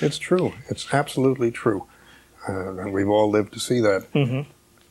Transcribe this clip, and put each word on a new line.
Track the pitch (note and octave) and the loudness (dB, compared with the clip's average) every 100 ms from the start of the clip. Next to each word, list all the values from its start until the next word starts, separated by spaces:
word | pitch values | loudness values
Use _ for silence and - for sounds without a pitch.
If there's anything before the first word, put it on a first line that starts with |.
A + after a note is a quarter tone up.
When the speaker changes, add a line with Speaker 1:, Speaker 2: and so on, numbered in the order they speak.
Speaker 1:
It's | D3+ - | -4 -2
true. | - F3+ A#2+ - - | 0 0 0 -4 -10
It's | - - | -10 -2
absolutely | C#3+ C#3+ C#3 C3+ C3 A#2 | 0 0 0 0 2 -2
true. | - A#2+ G2+ - - - - _ - - | 0 0 -2 -4 -20 -20 -20 _ -14 -8
Uh, | F#2+ F#2+ F#2 | -6 -6 -8
and | G2+ | -4
we've | G2 G2+ | -2 2
all | G#2 G#2+ | 4 4
lived | G#2 G2+ | 2 0
to | A#2 | -4
see | - B2 | -2 2
that. | G#2+ F#2+ - | 2 2 0
Speaker 2:
Mm-hmm. | D3 B2 C3 D3 _ _ _ _ | 0 0 -2 -8 _ _ _ _